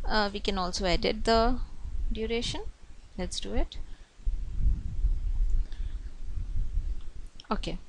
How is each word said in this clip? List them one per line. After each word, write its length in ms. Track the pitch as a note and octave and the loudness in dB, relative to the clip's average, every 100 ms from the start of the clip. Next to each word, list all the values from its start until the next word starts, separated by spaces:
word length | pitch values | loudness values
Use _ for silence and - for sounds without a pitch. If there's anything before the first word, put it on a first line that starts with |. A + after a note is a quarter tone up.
Uh, 260 | - G#3+ G3+ | 2 2 2
we 80 | G#3 | -2
can 160 | - F#3+ | -2 0
also 280 | F3+ - | -2 0
edit 400 | F#3+ E3+ - G#3+ | 2 4 2 0
the 340 | A3+ A3+ A3+ B3 - - - - - | 4 4 4 2 -2 -6 -4 0 0
duration. 500 | - A3 A#3 A#3+ D4+ G#4+ - - - - - | 0 0 -2 -2 -4 -8 -10 -18 -18 -14 -6
Let's 220 | F3+ - | -4 -4
do 140 | G3 | -2
it. 220 | A3+ B3+ - - - - - - - - - - - - - - - - - - - - - - - - - - - - - - - - - - - - - - | 0 0 -2 -8 -10 -14 -4 -2 0 -2 2 4 4 0 2 2 2 0 2 4 4 2 0 -4 -4 -8 -6 -4 -4 0 0 2 0 0 -2 -4 -8 -12 -12 -4
Okay. 280 | G#3 - E3+ | -2 -2 -6